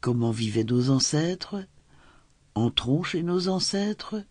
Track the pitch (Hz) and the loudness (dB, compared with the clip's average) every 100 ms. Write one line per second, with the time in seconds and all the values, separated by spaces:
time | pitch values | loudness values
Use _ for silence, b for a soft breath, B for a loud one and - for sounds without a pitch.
0 | 123 120 117 113 113 107 110 123 127 135 | 0 2 0 0 0 0 2 2 4 2
1 | - 151 160 180 - 202 190 - _ b | 2 0 0 -4 -6 -8 -10 -18 _ b
2 | b b b _ _ - 117 - 120 143 | b b b _ _ -2 0 0 0 0
3 | 180 180 170 180 185 185 180 196 202 214 | 0 -2 0 0 2 0 0 0 -2 -4
4 | - 214 202 | -8 -10 -10